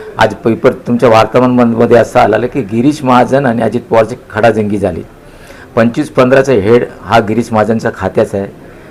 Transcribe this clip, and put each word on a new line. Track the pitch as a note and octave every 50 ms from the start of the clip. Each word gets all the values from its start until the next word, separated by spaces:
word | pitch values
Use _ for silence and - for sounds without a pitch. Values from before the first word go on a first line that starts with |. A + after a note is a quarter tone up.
| - - - -
आज | A2+ G#2+ G2+
पेपर | - - A#2 A2 G#2 - B2+ A2+
तुमच्या | - - B2 A#2+ A#2 C3 B2
वर्तमानपत्रामध्ये | A2 A2 A2+ A2+ - B2 B2+ B2+ B2 B2 A#2+ A#2 A2+ A2+ A#2+ A#2 A#2+
असं | A#2 A2 - - B2
आलेलं | A#2+ G#2 G#2+ G#2+ A#2+
की | B2 - C#3+ A2
गिरीश | F#2+ A2 A2+ B2 D3 C#3+ - B2+
महाजन | B2+ B2 B2 B2 G2 B2+ C#3 C#3+
आणि | B2 A2+ A#2 A2+
अजित | A2+ A#2+ A#2+
पवारची | - - A#2+ A2+ A2 G#2+ B2+ - - -
खडाजंगी | - G#2+ A2 A#2 G#2+ A2 G#2+ G#2 G#2+ G2+
झाली. | F#2+ F#2 E2 - - - - - - - - - - - - - - - -
पंचवीस | A#2+ A2+ A#2 A#2 D3+ D3 -
पंधराचा | - C3+ B2+ B2+ C3+ C#3 C3+ C3+ C3
हेड | G#2 F#2 G#2+ A#2 A#2+ - - - - -
हा | F#2 A2 A#2
गिरीश | A2 G2 A2 A#2 A#2 - A2+
महाजनच्या | G#2+ G#2 G#2+ A2+ A2+ - A2+ A2
खात्याचा | - - F#2+ - A#2+ G#2+ - - G2
आहे. | G2 G2 - - - - - - - -